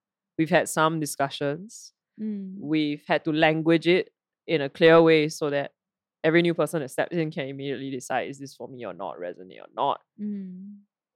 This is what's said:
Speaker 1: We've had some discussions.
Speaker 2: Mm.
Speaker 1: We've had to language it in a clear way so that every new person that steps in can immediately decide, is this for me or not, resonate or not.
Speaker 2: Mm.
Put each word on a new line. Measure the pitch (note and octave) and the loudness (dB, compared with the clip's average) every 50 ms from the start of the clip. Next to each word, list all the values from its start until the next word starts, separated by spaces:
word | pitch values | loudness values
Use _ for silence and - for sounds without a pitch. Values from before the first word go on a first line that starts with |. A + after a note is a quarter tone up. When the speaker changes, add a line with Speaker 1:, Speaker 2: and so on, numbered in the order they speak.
| _ _ _ _ _ _ _ - | _ _ _ _ _ _ _ -2
Speaker 1:
We've | D#3+ D#3 | 0 2
had | F3 D#3 - - | 2 2 2 2
some | - E3 D#3 D#3+ E3 D#3+ | 0 2 2 2 2 0
discussions. | D3+ C#3 - - C#3 C#3 - - D3 C#3+ C#3+ E3 G3 A#3 - - - - _ _ _ _ _ - | -4 -6 -4 -4 -4 -4 -4 -4 -4 -4 -4 -6 -10 -16 -20 -20 -20 -20 _ _ _ _ _ -12
Speaker 2:
Mm. | G#3+ G#3+ G#3 G3+ G3 F#3+ F#3 G3+ | -10 -8 -8 -8 -10 -12 -12 -12
Speaker 1:
We've | - D3 D#3 D#3 D3+ D3 D3 D3+ - - | -6 -2 -2 0 0 -2 -4 -6 -4 -2
had | D#3+ D3 - | -2 -2 0
to | E3 D3+ | -2 0
language | D#3 E3 D#3 D#3 D#3+ D#3 E3 E3 E3 D3+ E3 | 4 4 4 4 2 2 2 2 4 4 2
it | F3+ A3 - - _ _ _ _ _ _ _ | 2 2 0 -4 _ _ _ _ _ _ _
in | - E3 D3+ | -4 -2 -2
a | C#3 C3+ | -2 -4
clear | - - E3+ D#3+ E3 E3 | 0 4 6 8 10 10
way | E3 D#3+ D#3+ D#3 D3+ D#3 | 8 8 6 6 4 0
so | - - D#3+ D3 | -2 -4 -4 -2
that | C#3+ C#3+ C#3 - - _ _ _ _ _ _ _ _ _ - | -2 -4 -4 -6 -10 _ _ _ _ _ _ _ _ _ 0
every | D#3+ D#3 E3+ E3+ | 4 4 4 4
new | E3+ D#3+ | 4 2
person | E3+ D#3 C#3+ - D#3+ C#3 | 0 0 -2 -2 -4 -6
that | B2+ | -4
steps | - - C#3+ - - | -4 -6 -4 -4 -2
in | F3 D#3+ D#3 | -4 -4 -4
can | D#3 - C3+ C3+ | -4 -6 -8 -8
immediately | C#3 C#3 C#3 C#3 C3+ A#2 C3+ C3+ | -8 -8 -8 -8 -8 -6 -8 -8
decide, | C3+ B2 - - C3 B2 F2+ F#2+ | -10 -10 -8 -4 -4 -4 -4 -4
is | C#3 C3+ | -8 -12
this | C#3 C3 - | -14 -16 -16
for | - A#2+ C3 | -16 -16 -16
me | C3+ B2 A#2 | -14 -12 -12
or | G2+ F2+ | -12 -10
not, | E2+ G2 E2+ B1 D#2+ | -10 -10 -10 -10 -10
resonate | F2 F2 - - F#2 F#2 - G#1+ G1+ | -10 -12 -12 -14 -18 -20 -20 -20 -20
or | - _ | -14 _
not. | A2 C3 C#3+ - - _ _ _ - | -4 -4 -4 -4 -6 _ _ _ -12
Speaker 2:
Mm. | G#3 G#3 G#3 G3+ F#3+ F#3 F3+ F#3 G3 G3+ G#3 G3+ _ _ _ _ _ _ _ | -10 -8 -8 -8 -10 -12 -14 -16 -16 -18 -18 -20 _ _ _ _ _ _ _